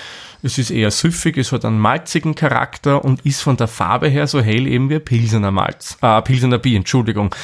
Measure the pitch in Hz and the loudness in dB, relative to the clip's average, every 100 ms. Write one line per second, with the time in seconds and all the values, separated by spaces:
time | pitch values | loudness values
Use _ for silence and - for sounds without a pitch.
0 | - - - - - - 127 120 107 104 | -18 -18 -20 -10 -6 -4 -2 0 0 0
1 | 165 170 170 151 127 123 113 110 107 139 | 0 0 -2 -2 -2 -2 -2 2 2 0
2 | 170 175 165 156 156 120 123 - 143 143 | -2 -2 -2 0 0 0 -2 -2 0 2
3 | 135 127 - 139 - 123 113 - 87 120 | 2 0 0 -2 0 0 0 -2 -2 0
4 | 151 139 147 147 110 107 135 123 135 156 | 0 2 0 2 2 2 0 0 0 -2
5 | 156 120 117 110 101 98 - - - - | 0 0 2 2 2 0 -2 -4 -14 -2
6 | 120 110 113 127 127 123 131 110 92 131 | 2 2 2 2 2 2 2 0 2 0
7 | 113 104 104 - | 2 0 -2 -4